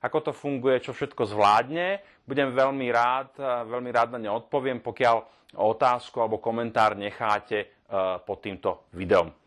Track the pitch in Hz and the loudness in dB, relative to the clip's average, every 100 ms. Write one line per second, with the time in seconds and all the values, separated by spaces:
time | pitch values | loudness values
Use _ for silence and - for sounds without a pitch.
0 | 127 156 151 131 147 135 131 127 - 123 | -2 -2 -4 -6 -6 -2 0 0 -2 -8
1 | 139 - 110 107 101 107 127 160 180 196 | -8 -4 -4 4 6 6 2 -4 -4 -4
2 | - _ - 135 139 123 135 139 123 117 | -8 _ -6 -2 0 2 2 2 0 2
3 | 120 131 - - 135 123 113 123 123 120 | 2 0 -6 -8 -4 -4 -4 -6 -2 0
4 | 117 123 107 110 - 143 131 120 120 117 | 0 -2 -4 -4 -2 -4 -2 -4 -8 0
5 | 123 113 - _ _ - 107 113 131 123 | 2 2 0 _ _ -2 0 2 2 2
6 | - - 113 110 117 113 117 113 107 101 | -4 -4 -2 -2 -4 -4 -2 2 2 2
7 | 101 - 113 104 - 107 98 _ _ 98 | -8 -4 -2 -2 -2 -6 -6 _ _ -2
8 | 92 92 - 98 104 90 98 87 _ - | -2 -4 -8 -10 -8 -6 -4 -6 _ -10
9 | 92 95 82 - | 2 2 2 -6